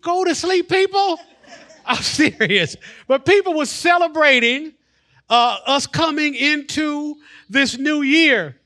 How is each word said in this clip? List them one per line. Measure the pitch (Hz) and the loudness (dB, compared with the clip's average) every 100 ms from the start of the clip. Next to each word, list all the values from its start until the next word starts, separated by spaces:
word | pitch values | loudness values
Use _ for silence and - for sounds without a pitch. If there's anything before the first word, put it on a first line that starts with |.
Go | 339 359 | -2 -2
to | 370 | 0
sleep, | 311 339 370 349 | -2 0 -2 0
people. | 370 392 392 392 330 - _ - | 0 2 0 -2 -2 -8 _ -20
<laughs> | - - - - | -20 -20 -18 -6
I'm | 240 | -4
serious. | - - 302 - 202 196 165 - - - - | -4 0 0 2 0 2 0 -6 -20 -20 -2
But | 269 269 | -2 4
people | 403 381 311 | 2 2 -2
were | 277 | -4
celebrating, | - 349 349 339 311 294 254 233 262 311 _ _ _ _ _ _ | -2 0 2 2 2 4 4 2 -2 -6 _ _ _ _ _ _
uh, | 233 240 196 - | 2 2 0 -2
us | 277 - | -2 -2
coming | - 320 302 302 | -2 -2 0 -4
into | 254 277 302 285 - 302 294 294 294 - - _ | -2 -2 -2 -4 -6 -4 -4 -8 -10 -18 -20 _
this | 226 277 254 | -2 -2 -2
new | 277 302 | -4 -2
year. | 277 311 320 233 156 123 | 0 2 4 2 -2 -12